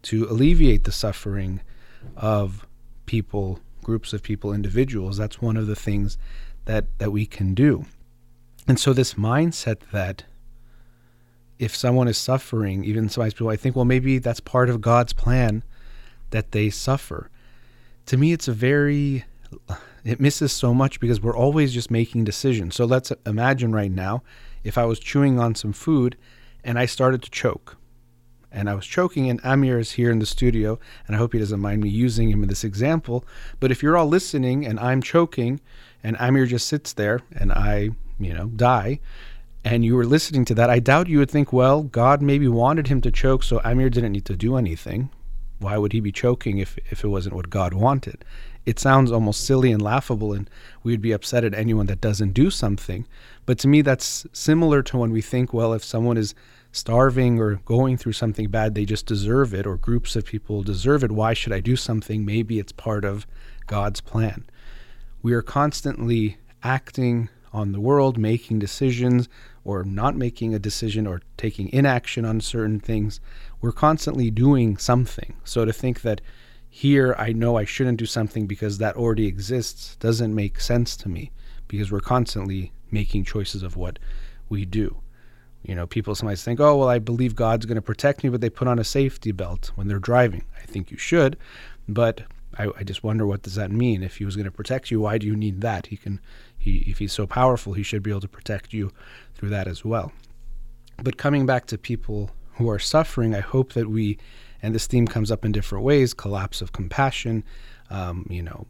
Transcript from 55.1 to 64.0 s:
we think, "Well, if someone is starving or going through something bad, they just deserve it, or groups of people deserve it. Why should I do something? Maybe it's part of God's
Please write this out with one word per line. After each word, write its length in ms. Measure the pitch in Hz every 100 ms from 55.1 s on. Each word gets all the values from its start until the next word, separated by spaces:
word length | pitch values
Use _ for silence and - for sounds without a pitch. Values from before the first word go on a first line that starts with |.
we 100 | 113
think, 320 | - 123 123
"Well, 200 | 117 113
if 120 | 113
someone 320 | - 113 120 117
is 180 | 104 - - - _
starving 680 | - - 117 131 127 127 117
or 160 | 107 101
going 320 | - 117 131 123
through 160 | 117
something 360 | 107 117 104 104
bad, 260 | 110 110
they 100 | 107
just 220 | 104 107 -
deserve 460 | 104 101 127 127
it, 140 | 95 101
or 100 | 90
groups 380 | - 120 -
of 120 | 117 107
people 360 | 107 - 104
deserve 400 | 98 95 117 147
it. 80 | 123
Why 220 | 107 110
should 200 | 117 -
I 80 | 98
do 140 | 101
something? 500 | 127 - 110 - 107
Maybe 340 | 101 110 110 110
it's 120 | 98
part 320 | - 113 104
of 220 | 98 101 - - - - -
God's 340 | 104 104 98